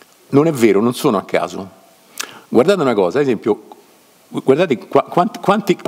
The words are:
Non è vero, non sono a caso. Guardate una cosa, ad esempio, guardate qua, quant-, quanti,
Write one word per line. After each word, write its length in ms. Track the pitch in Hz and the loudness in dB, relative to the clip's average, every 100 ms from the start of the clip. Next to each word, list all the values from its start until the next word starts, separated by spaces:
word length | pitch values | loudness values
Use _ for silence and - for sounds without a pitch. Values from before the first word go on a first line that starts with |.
| - _ _ | -20 _ _
Non 160 | 135 160 | 0 2
è 60 | |
vero, 280 | 143 113 98 | 2 2 2
non 140 | 117 | 0
sono 240 | 120 151 101 | -2 -2 -2
a 60 | |
caso. 440 | - 90 85 90 95 - _ _ _ - - - - | -2 -2 -2 -8 -16 -18 _ _ _ -16 -14 -16 -2
Guardate 320 | 110 127 196 | 2 2 2
una 120 | 139 | 0
cosa, 240 | 107 90 90 | 0 0 0
ad 60 | |
esempio, 400 | 143 104 117 104 - - _ _ _ _ _ | -2 -2 -2 -4 -6 -20 _ _ _ _ _
guardate 500 | 123 - 135 185 131 | -10 0 2 2 -2
qua, 240 | - 139 | 0 -2
quant-, 380 | - - 196 - | 0 -2 -2 -4
quanti, 360 | - 220 - 175 | -2 -2 0 -4